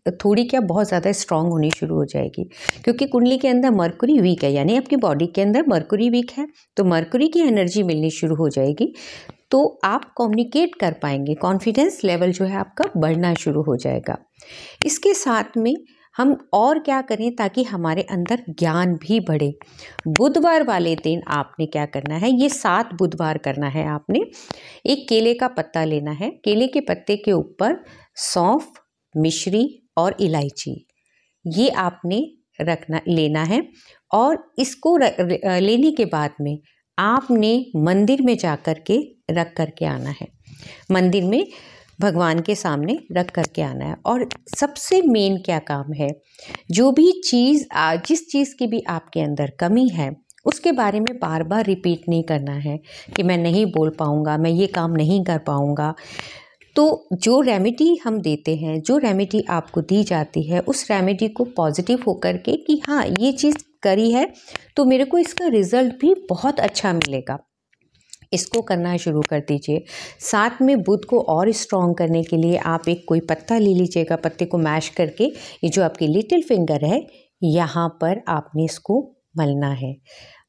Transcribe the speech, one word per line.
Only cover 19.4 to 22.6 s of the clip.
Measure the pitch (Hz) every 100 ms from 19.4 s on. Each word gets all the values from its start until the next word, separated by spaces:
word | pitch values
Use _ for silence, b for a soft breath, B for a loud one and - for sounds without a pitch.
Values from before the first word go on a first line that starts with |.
| 147 147 B B B B -
बुधवार | 156 262 302 330 320
वाले | 302 190 170
दिन | 160 156 165 -
आपने | 147 139 - 156
क्या | 151 147
करना | - - 156
है, | 214 254
ये | 277
सात | 285